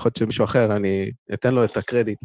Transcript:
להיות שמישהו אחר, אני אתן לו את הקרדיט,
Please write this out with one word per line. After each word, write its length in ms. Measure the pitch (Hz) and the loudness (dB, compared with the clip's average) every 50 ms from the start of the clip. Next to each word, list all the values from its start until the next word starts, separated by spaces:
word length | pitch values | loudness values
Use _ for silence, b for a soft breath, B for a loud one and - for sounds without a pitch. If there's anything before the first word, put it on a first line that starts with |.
| - | 2
להיות 120 | 120 - | -2 -2
שמישהו 280 | - 113 107 104 - 110 | 0 -2 -2 0 0 0
אחר, 320 | 101 - 127 117 107 104 | 2 2 2 2 2 2
אני 340 | 104 98 95 98 95 98 - 120 - _ - - | 0 0 0 0 -2 -2 -4 -8 -10 _ -10 -6
אתן 200 | 123 - 123 131 | -2 0 2 2
לו 100 | 123 117 | 2 2
את 120 | 104 - | 2 0
הקרדיט, 420 | 110 107 - 123 120 113 107 104 - | -2 -4 -2 0 0 0 0 -2 -8